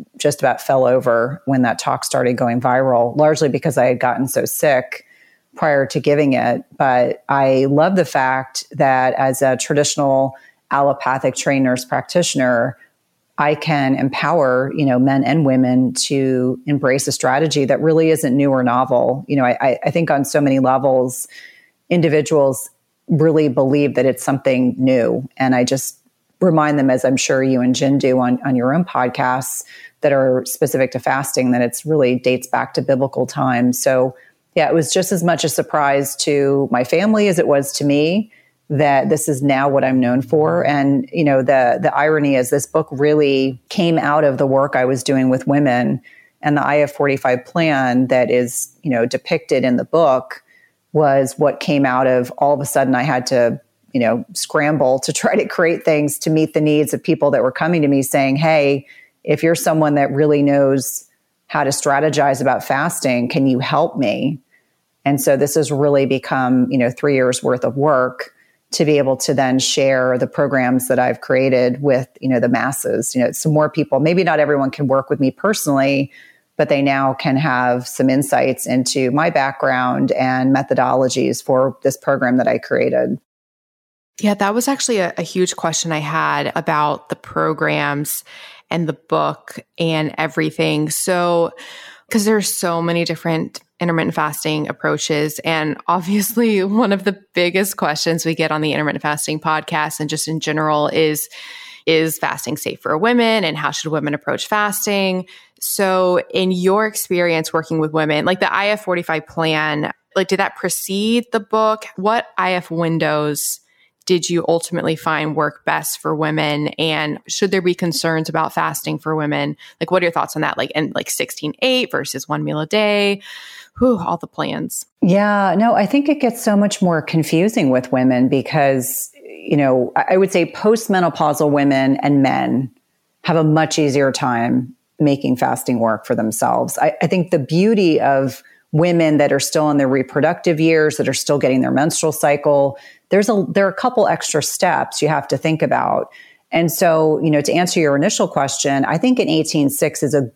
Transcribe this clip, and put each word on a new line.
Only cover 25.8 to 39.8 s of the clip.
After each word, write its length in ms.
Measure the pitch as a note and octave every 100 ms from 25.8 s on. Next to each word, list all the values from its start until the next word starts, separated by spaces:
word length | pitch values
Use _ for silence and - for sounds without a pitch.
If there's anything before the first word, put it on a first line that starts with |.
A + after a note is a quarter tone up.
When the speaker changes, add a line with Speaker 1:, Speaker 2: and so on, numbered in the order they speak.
| - - _ _ _ _
Speaker 1:
remind 380 | F#3 D#3+ D3+ D3
them, 120 | C3+
as 140 | B2+
I'm 120 | C3 C3
sure 260 | - C3+
you 180 | C3 C3
and 140 | B2
Jen 240 | B2 C#3 C#3
do 200 | C3+ B2+
on, 200 | B2 B2
on 120 | C#3+ B2+
your 180 | B2
own 100 | D#3
podcasts 800 | F3+ C3+ B2+ B2 C3 B2+ C3 - - - - _
that 120 | D3
are 320 | C#3 C3+ B2+ B2+
specific 460 | - C#3+ C3+ C3
to 80 | C3
fasting, 500 | - C3+ C#3+ C#3+ B2+
that 120 | B2
it's 220 | A#2+ -
really 320 | D3+ D#3 B2 B2
dates 300 | B2 B2+ -
back 280 | B2 B2
to 80 | -
biblical 440 | B2+ C3 C3+ - B2+
times. 540 | D3 C3 A#2+ B2 B2
So 340 | - C3 C3 - - _ _
yeah, 140 | - D3
it 60 |
was 180 | D#3+ D3+
just 200 | F#3 F3+
as 100 | F#3+
much 220 | E3+ E3
a 40 | D#3
surprise 680 | - D3+ D#3 C#3+ C#3 C#3 -
to 520 | - C#3+ C#3 C#3 C3+
my 140 | B2
family 440 | C3 E3+ G#3 A3 G#3
as 100 | F3
it 80 | C3
was 260 | C#3+ C#3
to 100 | -
me 480 | C#3+ C#3+ D#3 G3 A3 _ _ _ -
that 380 | C#3+ D3 C#3 -
this 200 | D3+ -
is 140 | C3+
now 260 | C#3+ C3 C#3+
what 140 | C#3